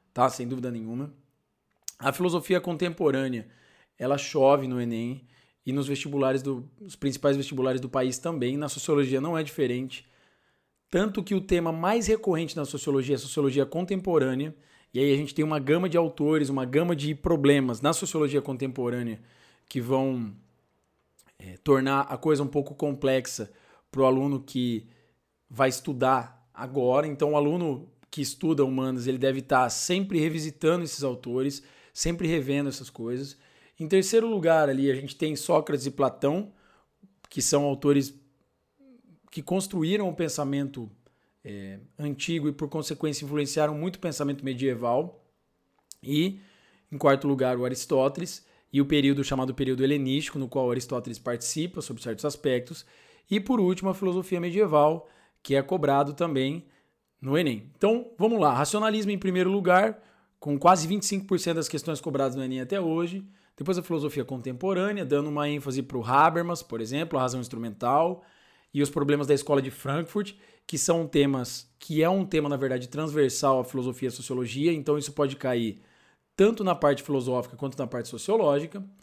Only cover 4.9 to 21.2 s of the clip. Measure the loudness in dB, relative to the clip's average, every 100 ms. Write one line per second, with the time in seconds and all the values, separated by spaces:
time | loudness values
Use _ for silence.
4.9 | -4 -6 -8 -16 _ _ _ -4 -2 -2
5.9 | -4 -4 0 2 2 -2 -6 -8 _ -20
6.9 | -4 -4 0 2 2 -2 -2 0 0 -2
7.9 | -2 -2 -2 -6 -2 -2 -2 -6 -6 0
8.9 | 2 2 0 0 -4 -4 -2 -2 -2 -6
9.9 | -12 _ _ _ _ _ _ _ _ _
10.9 | 0 0 -2 -2 -2 2 0 0 0 0
11.9 | 2 2 0 2 0 -2 -4 -6 -4 0
12.9 | 0 2 -2 -2 0 2 2 0 -2 -4
13.9 | -4 2 2 2 0 -6 -10 _ _ _
14.9 | 0 4 2 0 -2 0 0 2 2 4
15.9 | 2 2 0 2 2 2 -2 0 2 2
16.9 | 0 -2 -4 0 4 6 6 2 0 0
17.9 | 0 -2 0 2 0 -2 -6 -6 -4 -4
18.9 | -2 -6 -8 -14 _ _ _ _ -8 0
19.9 | 0 0 -2 -6 -10 _ _ _ _ _
20.9 | _ _ _